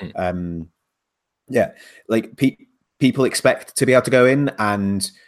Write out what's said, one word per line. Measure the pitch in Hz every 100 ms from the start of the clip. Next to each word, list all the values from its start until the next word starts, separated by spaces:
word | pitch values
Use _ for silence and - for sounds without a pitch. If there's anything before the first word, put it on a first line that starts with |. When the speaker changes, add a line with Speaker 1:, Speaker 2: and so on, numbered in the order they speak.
Speaker 1:
Mm. | - -
Speaker 2:
um, | 90 90 87 85 82 _ _ _ _ _ _ _ -
yeah, | 120 - - - - -
like, | 113 110 -
pe-, | 135 - _ _ _ _
people | 131 123 127
expect | - 131 - - -
to | 127
be |
able | 127
to | -
go | 127 127
in | 139 143 -
and | 107 104 98 98 - -